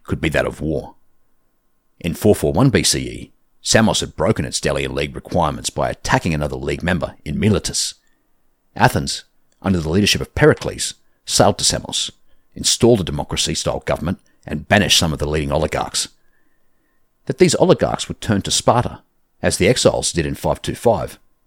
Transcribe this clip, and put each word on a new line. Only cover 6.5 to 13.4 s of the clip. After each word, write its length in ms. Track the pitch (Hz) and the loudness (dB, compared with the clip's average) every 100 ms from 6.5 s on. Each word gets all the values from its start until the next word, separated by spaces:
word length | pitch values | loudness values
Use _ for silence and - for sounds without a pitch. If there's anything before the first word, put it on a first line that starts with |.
| 65 | -4
League 260 | 71 73 | -6 -4
member 320 | 85 87 - - | -2 -2 -4 -8
in 160 | - 69 | -8 0
Miletus. 540 | 101 95 - - - - _ _ _ _ _ _ _ - | 2 2 0 -4 -6 -8 _ _ _ _ _ _ _ 2
Athens, 480 | 110 - 69 - - _ _ _ | 2 2 -4 -8 -12 _ _ _
under 180 | 95 92 | -2 0
the 100 | 78 | 0
leadership 300 | 90 98 71 | 2 2 0
of 160 | 67 - | -2 4
Pericles, 600 | 147 - - - - - _ _ - | 4 4 -2 -6 -8 -10 _ _ -2
sailed 320 | - 95 - | 4 4 4
to 40 | |
Samos, 480 | - - - - - - _ - _ - | 0 -2 -4 -6 -6 -10 _ -20 _ -6
installed 440 | - - 117 117 | -2 4 6 6
a 60 | 82 | 2
democracy-style 760 | 73 - - | -4 -4 -4